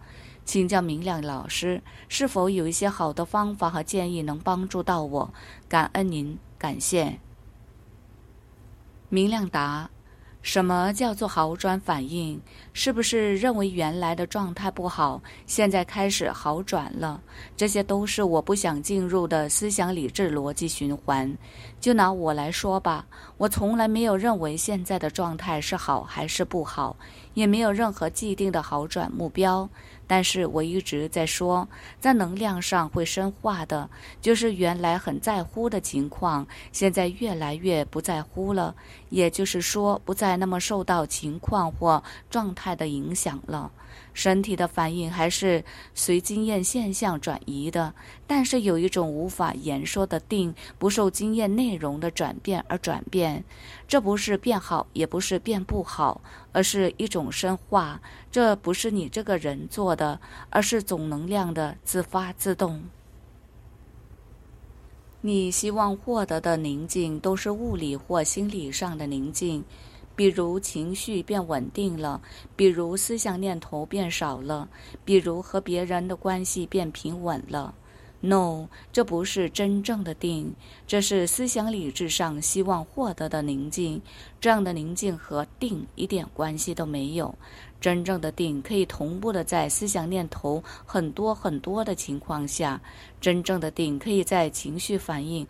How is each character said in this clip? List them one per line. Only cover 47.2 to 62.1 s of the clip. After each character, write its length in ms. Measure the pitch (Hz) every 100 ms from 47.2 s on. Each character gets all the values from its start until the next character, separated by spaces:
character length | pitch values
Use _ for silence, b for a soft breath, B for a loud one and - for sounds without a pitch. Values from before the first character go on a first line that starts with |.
转 200 | 151 147 -
移 240 | 139 147
的， 220 | 170 160 - B B -
但 180 | 285
是 180 | 254 254
有 140 | 202 165
一 120 | 180
种 200 | 185 165
无 200 | 147 175
法 260 | - 165
言 320 | - 151 139 151
说 180 | -
的 140 | 196 165
定， 320 | - 214 175 165 B B
不 120 | 190
受 180 | 202 202
经 260 | - 214
验 180 | 220 214
内 220 | 208 254 180
容 220 | 156 143
的 120 | 170
转 260 | 165 160 -
变 220 | - 185 -
而 80 | 175
转 260 | - 151 -
变。 320 | 185 165 147 185 B B B B
这 140 | 277
不 160 | 202 208
是 200 | 202 196
变 220 | - 214
好， 280 | - 165 -
也 140 | - 156
不 140 | 170
是 180 | 190 185
变 240 | - 214
不 200 | 185 208
好， 380 | - - 147 - B B B
而 100 | -
是 300 | 190 202 185 -
一 100 | 220
种 240 | 185 139
深 260 | - 185 190
化。 440 | - 202 160 143 B B B
这 240 | 254 233 202
不 180 | -
是 160 | 180 226
你 180 | 208 151
这 140 | 220
个 160 | 214 185
人 280 | 151 139 156
做 260 | - 190
的， 260 | 160 151 147 B B B
而 100 | -
是 220 | 202 233
总 260 | 208 180 156
能 180 | 147 165
量 260 | 208 180
的 240 | 160 156 -
自 180 | - 180
发 300 | 175